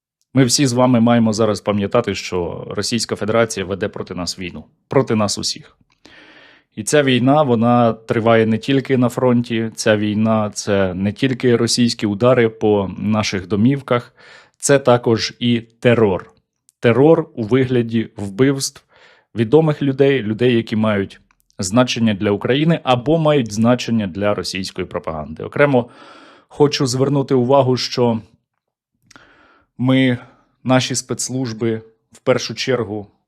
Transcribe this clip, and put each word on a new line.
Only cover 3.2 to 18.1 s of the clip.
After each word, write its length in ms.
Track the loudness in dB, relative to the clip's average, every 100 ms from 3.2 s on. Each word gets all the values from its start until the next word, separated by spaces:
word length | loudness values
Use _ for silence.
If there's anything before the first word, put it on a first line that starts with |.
| 0 0 0 -2 -6
веде 220 | -6 -6
проти 280 | -8 -10 -8
нас 240 | -8 -8
війну, 260 | -12 -12 -18 _ _
проти 280 | 0 0 0
нас 220 | 0 -4
усіх. 400 | -8 -10 -16 _ _ _ -20 -20 -20 -20 -20 _ _ -12
І 80 |
ця 200 | 0 2
війна, 400 | 2 2 4 2
вона 500 | 2 2 2 4 2
триває 520 | 0 -4 0 4 4 2
не 120 | 0
тільки 400 | 0 -2 0 0
на 120 | 0
фронті, 600 | 0 2 2 0 -4 -4 -2
ця 220 | 0 2
війна — 540 | 0 0 0 0 -2
це 400 | -6 -2 0 0
не 200 | -2 -4
тільки 420 | -2 -2 0 2 2
російські 500 | 2 2 0 0 -2
удари 440 | 2 4 4 2
по 420 | 0 0 2 0 -4
наших 500 | -2 -2 -2 -6 -4
домівках, 640 | 0 2 0 -2 -4 -4 _ -20 -20 _ _
це 220 | 0 2
також 540 | 4 2 2 -2 -2 -4
і 200 | -2 -2
терор. 720 | -4 _ 0 4 2 0 -6 _ _ _ _ _
Терор 500 | 0 4 4 4 0 -8
у 80 |
вигляді 680 | 0 0 2 0 0 -2 -4